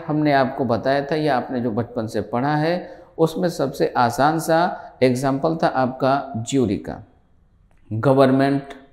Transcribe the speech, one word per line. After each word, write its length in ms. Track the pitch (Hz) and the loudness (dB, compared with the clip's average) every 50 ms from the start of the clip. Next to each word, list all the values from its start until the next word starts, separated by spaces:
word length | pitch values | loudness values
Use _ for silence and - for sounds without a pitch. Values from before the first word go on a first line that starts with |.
| - - | -4 -2
हमने 260 | 151 151 151 151 139 | 0 2 2 4 4
आपको 320 | 135 131 120 127 - 139 | 4 2 2 0 -2 -2
बताया 400 | 110 120 113 127 131 139 143 139 | 0 0 0 0 0 0 0 0
था 100 | 143 160 | -2 -2
या 220 | 156 151 151 135 123 | 0 0 0 0 0
आपने 220 | 120 - 135 123 | -2 -2 -4 -4
जो 100 | 117 123 | -2 -2
बचपन 360 | 104 113 117 117 - 113 110 107 | -2 -2 -4 -4 -4 -6 -6 -4
से 140 | - 107 101 | -4 -4 -4
पढ़ा 320 | - - 120 127 143 151 | -4 -2 -2 0 0 0
है 420 | 151 151 160 175 185 180 - - - - - - - | 0 0 0 -2 -2 -6 -10 -16 -20 -20 -10 -2 0
उसमें 300 | 160 160 - 185 180 175 | 0 0 0 0 -2 -2
सबसे 380 | 170 - 147 - - - 170 156 - 131 | -2 -2 -4 -4 -2 -2 -2 0 2 2
आसान 400 | 123 117 117 - 135 151 160 165 | 2 2 2 2 2 2 2 0
सा 200 | 160 165 160 160 175 190 - - - - - - 127 | 0 2 2 2 2 0 -2 -6 -12 -12 -4 0 2
एग्जांपल 520 | 131 123 123 143 135 135 135 151 165 165 165 175 | 2 2 2 0 -2 -2 0 0 -2 0 0 0
था 40 | 165 | 0
आपका 760 | - 131 127 123 127 - 143 131 139 143 139 - - 113 113 - | 0 0 -2 -2 -2 -2 0 0 0 0 -2 -4 -8 -8 -6 -2
ज्यूरी 280 | 139 135 123 101 104 - | 0 0 2 2 0 -2
का, 180 | - - 69 - - - _ _ _ _ _ _ _ _ _ _ _ _ _ _ _ - | -4 -8 -12 -12 -14 -20 _ _ _ _ _ _ _ _ _ _ _ _ _ _ _ -8
गवर्नमेंट, 840 | 107 113 113 139 131 135 135 127 131 135 139 139 139 139 143 - - - - - | -6 0 2 4 4 6 6 6 4 4 2 2 0 0 -4 -6 -14 -20 -20 -12